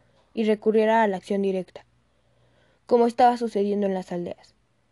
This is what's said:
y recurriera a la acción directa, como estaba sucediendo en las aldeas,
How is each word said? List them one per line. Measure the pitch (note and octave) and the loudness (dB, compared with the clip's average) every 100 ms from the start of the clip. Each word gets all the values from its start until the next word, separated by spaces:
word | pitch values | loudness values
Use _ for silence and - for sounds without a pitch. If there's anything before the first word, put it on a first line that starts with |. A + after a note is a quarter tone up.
| _ _ _ | _ _ _
y | - | -4
recurriera | G#3+ G#3+ A3 A3 G#3+ A3+ | -2 0 0 2 2 2
a | G#3+ | 2
la | F3+ | -2
acción | - G3+ | -4 -4
directa, | G3 F#3+ F3 - _ _ _ _ _ _ _ _ _ _ - | -2 -4 -8 -16 _ _ _ _ _ _ _ _ _ _ -2
como | A#3+ A#3 | 2 2
estaba | A#3 B3 A#3+ | 4 2 2
sucediendo | A#3 G3+ G3+ G3+ G3 | -4 -2 -2 -2 -2
en | |
las | F#3 F3+ | -4 -6
aldeas, | F3 F3 - _ _ _ _ _ | -8 -8 -12 _ _ _ _ _